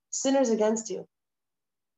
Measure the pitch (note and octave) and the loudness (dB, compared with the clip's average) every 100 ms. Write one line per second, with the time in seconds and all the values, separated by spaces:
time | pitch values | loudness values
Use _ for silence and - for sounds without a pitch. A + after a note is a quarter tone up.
0 | _ - C4+ C4+ B3+ G#3+ G#3+ A3 - F#3 | _ -6 0 2 2 2 2 0 -6 -10
1 | - _ _ _ _ _ _ _ _ | -12 _ _ _ _ _ _ _ _